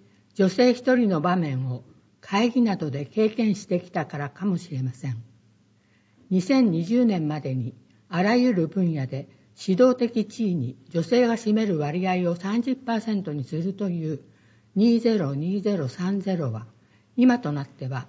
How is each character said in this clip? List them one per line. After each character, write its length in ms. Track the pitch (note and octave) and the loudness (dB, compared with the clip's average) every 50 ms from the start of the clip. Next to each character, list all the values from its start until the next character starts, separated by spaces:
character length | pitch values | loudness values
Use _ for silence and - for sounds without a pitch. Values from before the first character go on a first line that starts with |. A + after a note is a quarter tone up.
| _ _ _ _ _ _ _ | _ _ _ _ _ _ _
女 160 | - F#3+ F3+ | 2 2 4
性 240 | F#3 - B3 B3+ A#3 | 4 6 4 4 4
一 220 | B3 - C4 B3+ | 2 2 2 2
人 120 | B3 A#3 G3+ | 4 4 2
の 120 | F3+ D3+ | 2 2
場 140 | C#3+ F3 F#3 | 2 0 0
面 320 | F#3 D#3+ C#3+ C3 B2+ C3+ B2+ | 0 0 -2 -2 -4 -4 -4
を 140 | B2 B2 - - _ _ _ _ _ _ | -6 -8 -12 -18 _ _ _ _ _ _
会 300 | - - G3 G3+ A#3+ A#3+ | -8 -2 0 2 2 2
議 120 | - B3+ | 2 2
な 140 | A#3 G#3+ F#3+ | 2 2 0
ど 140 | - D#3+ D3 | -2 -4 -6
で 140 | C3 C#3+ D3 | -6 -6 -8
経 240 | - - G#3+ A3 A3 | -4 0 0 0 2
験 260 | G#3+ - A3+ G#3+ F#3 | 2 0 0 0 0
し 100 | - - | 0 -2
て 140 | - F3+ F3+ | -2 -2 -2
き 120 | - - | -2 -4
た 140 | - F3 D3 | -6 -6 -6
か 120 | - - | -6 -6
ら 120 | C#3+ C#3+ C3+ | -8 -8 -10
か 160 | - - F#3 | -8 -4 -2
も 120 | G#3 F3 | -2 -2
し 140 | E3+ - - | -2 -4 -6
れ 120 | C#3+ C3 C3 | -6 -6 -4
ま 100 | B2+ - | -6 -6
せ 160 | - - C3 | -6 -8 -8
ん。 140 | A#2 A2+ - - _ _ _ _ _ _ _ _ _ _ _ _ _ _ _ _ _ _ _ - | -8 -8 -10 -16 _ _ _ _ _ _ _ _ _ _ _ _ _ _ _ _ _ _ _ -2
二 120 | F#3 F#3 | -2 0
千 300 | F3 - C4+ C4 B3 G3+ | 2 2 4 4 4 4
二 120 | D#3+ E3 E3 | 2 0 0
十 220 | F3+ A#3 B3 B3 | 0 2 2 4
年 240 | A3+ G3 F3 D#3 D3 | 2 2 0 -2 -2
ま 100 | D#3 D3+ | -4 -4
で 160 | C#3 C#3 C3 | -4 -4 -4
に 180 | C3 A2+ A#2 - - _ _ _ _ _ - | -4 -4 -6 -10 -14 _ _ _ _ _ -6
あ 140 | F3+ E3+ F#3 | -2 0 2
ら 120 | G#3 A#3+ | 2 4
ゆ 180 | B3 B3 B3+ G#3 | 4 2 2 2
る 140 | F3+ E3 | 0 -2
分 260 | E3 - F#3+ F3+ E3+ D#3+ | -2 -2 -2 0 0 0
野 140 | C#3+ C3 | -2 -4
で 220 | B2+ C3+ C3+ C#3 - - _ _ _ _ | -6 -8 -10 -10 -12 -20 _ _ _ _
指 240 | - - - F#3+ G3+ | -6 -4 0 4 4
導 160 | B3 B3+ B3 | 6 4 4
的 280 | B3+ C#4 A#3+ - A3 G3 | 2 -2 -2 -2 -2 -4
地 260 | - - - A3+ G3 | -4 -4 -4 -2 -2
位 40 | F3 | -2
に 220 | D3+ A#2+ A#2 - - _ - | -2 -4 -6 -8 -12 _ -6
女 120 | - E3 | -4 -4
性 260 | E3 - B3 B3 B3 | -2 2 2 2 4
が 80 | A#3 A#3 | 2 0
占 180 | A#3 - G#3+ G#3+ | 0 0 0 2
め 120 | A3 A3 | 2 2
る 120 | G3+ F3 | 0 0
割 300 | D3+ D3 D3 D#3 F3+ F#3 | 0 -2 -2 -2 -2 -2
合 220 | F#3 F#3 F3+ F3+ E3+ | 0 0 0 0 0
を 60 | F3 | -2
三 260 | F3 F#3 G3 G#3+ A#3+ | -2 -4 -2 -2 -2
十 140 | A#3 C4 B3+ | -2 -2 -4
パ 200 | C4 - A#3 A#3 | -4 -4 -4 -4
ー 40 | G#3+ | -2
セ 140 | - A3+ G#3+ | -2 -2 -4
ン 100 | F#3+ - | -2 -4
ト 80 | D#3+ | -4
に 140 | D3 D3 B2+ | -6 -6 -6
す 100 | - D#3+ | -6 -6
る 180 | D#3+ E3+ G3 F#3+ | -4 -4 -4 -4
と 160 | G#3 G#3 F#3 | -4 -4 -4
い 240 | F3 E3 D#3+ D#3 D#3 | -4 -4 -4 -6 -6
う 80 | - - - _ _ _ _ _ _ _ _ - | -8 -10 -16 _ _ _ _ _ _ _ _ 0
二 240 | F#3+ A3 A#3 A#3 A3+ | 2 4 4 4 4
ゼ 180 | A#3 A#3 A3 | 4 2 2
ロ 160 | G3+ D#3 C#3 C#3 | 2 0 -2 -2
二 280 | C#3 D#3+ F3+ G3 G3+ | -4 -4 -4 -4 -2
ゼ 160 | F#3 G#3 G3+ | -2 -2 -2
ロ 100 | E3+ C#3 | -2 -2
三 320 | B2+ - - F3+ F#3+ G3+ G3 | -4 -4 -4 -4 -2 -2 -2
ゼ 160 | F3 G3 F#3 | -2 -2 -2
ロ 160 | E3+ D3 A#2+ | -2 -2 -4
は、 160 | A2 G#2 A2+ - _ _ _ _ _ _ _ _ _ | -6 -8 -10 -14 _ _ _ _ _ _ _ _ _
今 220 | A#3+ B3 B3+ A#3+ A#3+ | 4 4 4 4 2
と 140 | - D3+ D3 | 0 -4 -4
な 100 | C#3+ C3+ | -4 -6
っ 40 | |
て 200 | - - - C#3 | -10 -12 -10 -8
は 200 | B2+ C3+ B2+ C3 | -8 -6 -8 -8